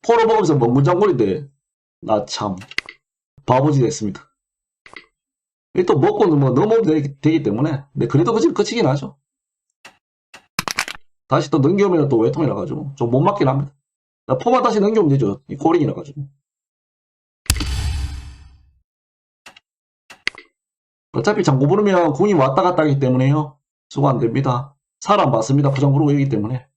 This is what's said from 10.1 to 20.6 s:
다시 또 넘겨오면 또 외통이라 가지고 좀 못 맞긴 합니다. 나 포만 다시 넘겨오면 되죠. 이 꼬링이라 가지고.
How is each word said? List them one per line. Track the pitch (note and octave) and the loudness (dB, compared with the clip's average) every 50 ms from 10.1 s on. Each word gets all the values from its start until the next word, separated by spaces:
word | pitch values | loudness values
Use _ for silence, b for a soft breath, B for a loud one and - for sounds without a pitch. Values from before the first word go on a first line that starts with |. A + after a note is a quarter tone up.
| _ _ _ _ - - _ _ _ - - - - - - - - - - _ _ _ _ | _ _ _ _ -20 -20 _ _ _ -10 -8 -6 -6 -6 -8 -8 -12 -18 -20 _ _ _ _
다시 | _ C3 D3+ D3+ - | _ -2 -2 0 0
또 | - D#3 | 0 2
넘겨오면 | C3+ D#3 F#3+ G3 G3+ G3 F3+ D#3+ C#3+ C#3 | 2 2 2 2 2 2 2 0 0 2
또 | C3 | 2
외통이라 | A2+ A2 A2+ - - D#3+ B2+ G2 | 2 2 0 0 0 -2 -2 -2
가지고 | G2 - - - - - C#3+ - | -4 -6 -8 -8 -10 -10 -12 -6
좀 | - B2 A#2 | -6 -2 0
못 | B2 C3+ | 2 2
맞긴 | D#3+ F#3+ G3 - D3 | 2 2 0 0 0
합니다. | C3 C3 C#3 C#3 - _ _ _ _ _ _ _ _ _ _ _ | 0 0 -2 -4 -6 _ _ _ _ _ _ _ _ _ _ _
나 | - - | -6 -4
포만 | - - A#3+ B3 B3 - | -2 0 0 0 2 0
다시 | A#3+ G3+ G#3 | 0 0 2
넘겨오면 | F#3+ G#3 A3 A3 F3+ D3 | 0 2 2 2 2 2
되죠. | C#3 C3+ A2+ G2+ G2 - _ | 2 2 0 -2 -4 -6 _
이 | - - | -14 -12
꼬링이라 | - - - - E3+ D3 A2 - | -2 0 2 2 2 0 0 -4
가지고. | - - C#3+ - D3 C#3 - _ _ _ _ _ _ _ _ _ _ _ _ _ _ _ _ _ _ _ _ _ _ _ - - - - - - - - - - - - - - - - - - - - - - _ _ _ _ _ _ _ _ _ _ _ _ _ _ _ _ _ _ - _ _ _ _ _ _ _ _ _ _ _ _ - _ _ - _ - - _ _ _ | -6 -12 -14 -14 -14 -14 -14 _ _ _ _ _ _ _ _ _ _ _ _ _ _ _ _ _ _ _ _ _ _ _ -8 -6 -6 -6 -6 -6 -6 -6 -6 -6 -6 -8 -10 -12 -14 -18 -20 -20 -20 -20 -20 -20 _ _ _ _ _ _ _ _ _ _ _ _ _ _ _ _ _ _ -20 _ _ _ _ _ _ _ _ _ _ _ _ -20 _ _ -12 _ -12 -20 _ _ _